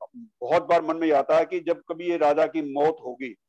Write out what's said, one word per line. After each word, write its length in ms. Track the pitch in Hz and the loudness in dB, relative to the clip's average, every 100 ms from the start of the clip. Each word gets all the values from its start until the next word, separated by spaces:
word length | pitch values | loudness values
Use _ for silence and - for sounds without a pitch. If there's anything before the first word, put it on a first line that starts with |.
| - - | -10 -18
बहुत 480 | 117 - 123 170 | -20 -12 0 0
बार 180 | 165 170 | 4 2
मन 160 | 160 160 | 2 -2
में 100 | 165 | 2
ये 60 | |
आता 240 | 143 139 160 | 2 4 2
है 80 | 165 | 2
कि 140 | 180 | -2
जब 240 | 160 160 - | -4 -4 -4
कभी 200 | 165 175 | -8 -4
ये 80 | 170 | 0
राजा 300 | 151 147 156 | 2 2 0
की 260 | 160 143 | -2 -4
मौत 240 | 139 151 160 | 0 0 0
होगी, 340 | 127 123 131 98 | -8 -10 -12 -14